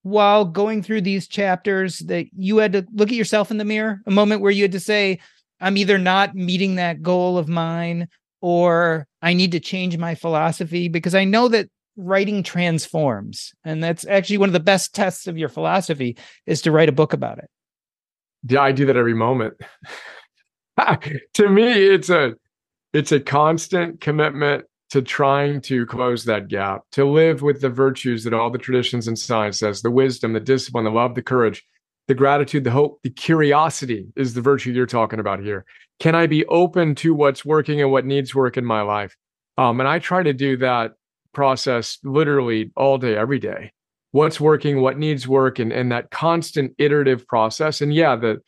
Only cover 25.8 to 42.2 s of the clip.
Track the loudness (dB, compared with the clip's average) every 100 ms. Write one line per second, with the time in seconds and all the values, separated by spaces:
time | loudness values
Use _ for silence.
25.8 | -4 -4 -2 -2 -2 -4 -4 -6 -4 -6
26.8 | -6 -2 2 4 2 2 -2 0 -2 0
27.8 | 0 0 -4 -4 -2 -2 -2 -4 -2 -2
28.8 | 0 -4 -4 -6 -2 -2 -2 -2 -4 -2
29.8 | 0 2 2 0 -4 -2 0 -2 -2 -4
30.8 | -2 0 -2 -4 -2 0 0 -2 -12 _
31.8 | _ _ -4 2 2 2 0 -2 0 2
32.8 | 0 -2 -12 -6 0 2 4 4 2 -2
33.8 | -6 -8 -8 -6 -4 0 0 0 0 -2
34.8 | 0 0 -2 -4 -4 -6 -6 -8 -12 -20
35.8 | _ -2 0 2 2 2 2 2 2 2
36.8 | 0 0 0 2 2 0 0 0 0 0
37.8 | 2 2 0 -2 -2 0 0 -2 -2 -2
38.8 | -2 -4 -6 _ _ _ _ 0 2 2
39.8 | 0 -2 -2 0 0 0 -2 0 0 0
40.8 | -4 -10 _ _ _ -2 0 0 -2 -2
41.8 | -4 -10 -2 0